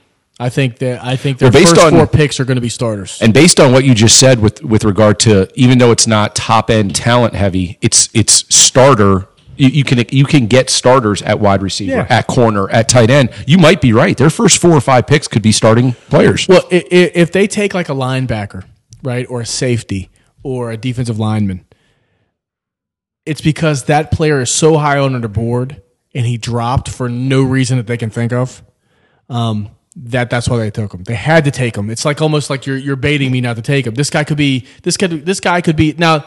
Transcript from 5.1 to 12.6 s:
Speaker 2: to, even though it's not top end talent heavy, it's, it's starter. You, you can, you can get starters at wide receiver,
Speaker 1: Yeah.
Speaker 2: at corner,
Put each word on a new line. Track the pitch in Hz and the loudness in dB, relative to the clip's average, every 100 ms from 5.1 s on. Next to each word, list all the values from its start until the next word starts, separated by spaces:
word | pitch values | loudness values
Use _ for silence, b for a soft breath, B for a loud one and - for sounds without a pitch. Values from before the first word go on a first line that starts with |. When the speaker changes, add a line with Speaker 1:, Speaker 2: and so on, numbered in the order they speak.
| 104 | 2
Speaker 2:
to, | 113 101 95 | 2 2 0
even | - 127 127 | 2 4 4
though | 123 | 4
it's | 110 113 | 4 2
not | 107 107 | 0 -2
top | - - 113 110 | -4 0 0 2
end | 110 98 | 0 0
talent | - 120 123 117 | -2 0 2 0
heavy, | - 98 92 87 - | 0 -2 -2 -6 -4
it's, | 117 - - | -2 0 0
it's | 113 101 - - | 0 0 0 0
starter. | - - - 135 117 101 95 95 _ _ - | 0 2 4 4 6 2 0 -4 _ _ 0
You, | 135 | 2
you | 147 | 2
can, | 131 123 113 | 0 0 0
you | 135 143 | 0 2
can | 151 110 | 2 2
get | 123 123 | 2 2
starters | - 123 135 110 95 | 0 2 2 2 -2
at | - 107 | -2 0
wide | 101 98 | 0 0
receiver, | 95 - 104 | -2 -8 -6
Speaker 1:
Yeah. | 254 139 | -4 0
Speaker 2:
at | 120 - | -2 0
corner, | - 113 104 | 2 2 0